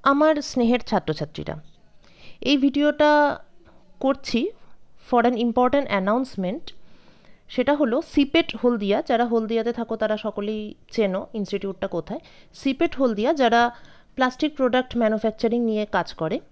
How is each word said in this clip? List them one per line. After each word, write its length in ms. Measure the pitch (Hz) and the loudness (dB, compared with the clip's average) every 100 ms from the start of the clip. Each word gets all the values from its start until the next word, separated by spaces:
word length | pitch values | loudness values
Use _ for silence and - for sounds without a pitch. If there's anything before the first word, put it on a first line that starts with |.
| 269 | 2
আমার 220 | 285 311 302 - | 4 4 2 -2
স্নেহের 340 | 262 233 247 - | 0 2 2 0
ছাত্রছাত্রীরা, 640 | 202 - 156 151 - 147 151 - - - - - - - - | -2 -2 -6 -6 -8 -10 -10 -14 -20 -20 -20 -20 -20 -20 -6
এই 160 | 254 277 | 0 2
ভিডিওটা 480 | 269 277 294 294 302 294 285 - - - - - - - | 2 2 0 4 4 4 2 -2 -14 -20 -20 -20 -20 -4
করছি 360 | 269 269 - 233 339 - - - - - - | -2 -2 -2 -2 -2 -8 -20 -20 -20 -20 0
for 120 | 247 233 | 2 2
an 60 | 240 240 | 2 0
important 400 | 233 254 277 277 202 | 2 2 2 0 -2
announcement। 640 | 190 233 262 - 185 269 - - - - - - - - - | 0 0 -2 -4 -4 -4 -10 -16 -20 -20 -20 -20 -20 -20 -8
সেটা 200 | - 247 285 | -2 0 2
হলো 160 | 269 247 - | 2 0 0
সিপেট 360 | - 269 330 330 220 | 0 4 2 0 0
হলদিয়া, 420 | 240 240 196 208 | 0 2 0 0
যারা 220 | - 233 240 | 2 0 2
হলদিয়াতে 400 | 233 220 226 226 240 | 0 0 -2 -2 -4
থাকো 160 | 226 226 | -6 -4
তারা 140 | 220 214 | -2 -2
সকলেই 580 | 220 202 208 214 214 - _ | -4 -6 -6 -6 -8 -14 _
চেনো 320 | - 202 185 - 220 | -2 0 -2 -6 -8
ইনস্টিটিউটটা 500 | 190 196 196 190 196 175 | -6 -6 -6 -6 -6 -6
কোথায়। 240 | - 240 - - - - | -6 -12 -12 -20 -20 -4
সিপেট 320 | 269 262 339 - | -4 0 -2 2
হলদিয়া 320 | 262 202 233 | 0 2 0
যারা 380 | 320 240 233 240 - - - _ - | 2 4 4 2 -2 -20 -20 _ -2
প্লাস্টিক 340 | 254 - 302 302 | -2 0 -4 0
প্রোডাক্ট 400 | 254 254 254 240 | 2 2 0 0
ম্যানুফ্যাকচারিং 640 | 220 220 220 220 233 240 233 | 0 0 -2 -2 -2 0 0
নিয়ে 140 | 214 208 190 | -2 -2 -4
কাজ 120 | 170 - | -4 -6
করে 160 | 160 262 - | -4 -4 -8